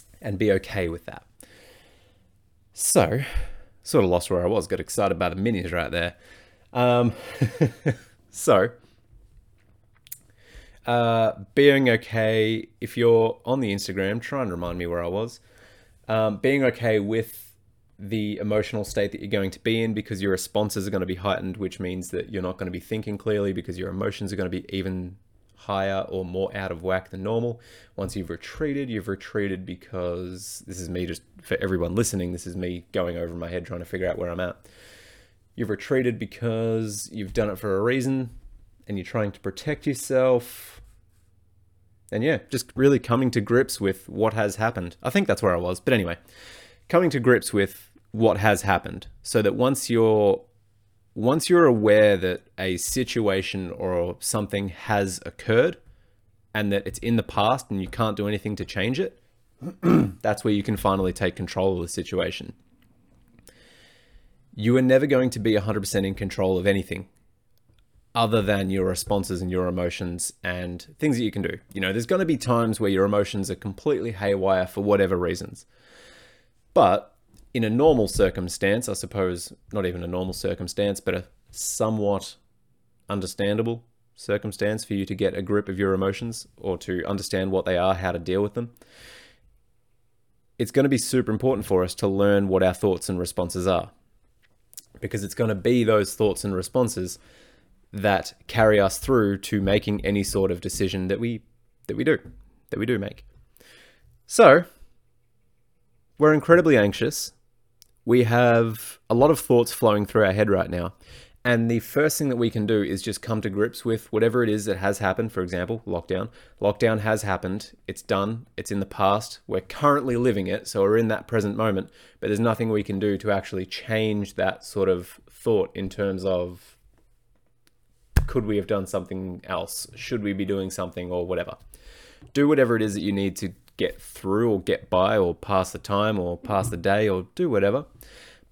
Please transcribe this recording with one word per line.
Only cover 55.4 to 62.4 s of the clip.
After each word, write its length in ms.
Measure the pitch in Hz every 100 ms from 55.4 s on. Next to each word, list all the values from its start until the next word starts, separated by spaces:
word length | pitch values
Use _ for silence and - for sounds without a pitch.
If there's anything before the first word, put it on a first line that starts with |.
| - 113 151 170 - - _ _ _ _ _
and 180 | 107 104
that 140 | 101 -
it's 120 | -
in 160 | 117 117
the 60 |
past 480 | 101 - 104 135 -
and 120 | 98
you 60 | 92
can't 280 | - 110 104
do 100 | 101
anything 300 | 104 107 104
to 80 |
change 340 | 98 - 101 131
it, 240 | 190 - _ _ _ _
<clears throat> 220 | 135 - 170 165 101 90
that's 200 | 104 104
where 120 | -
you 80 | 104
can 140 | 98 104
finally 360 | 101 95 92
take 240 | 90 95 -
control 400 | 90 - 95 90
of 60 |
the 60 | 85
situation. 640 | - 85 92 85 -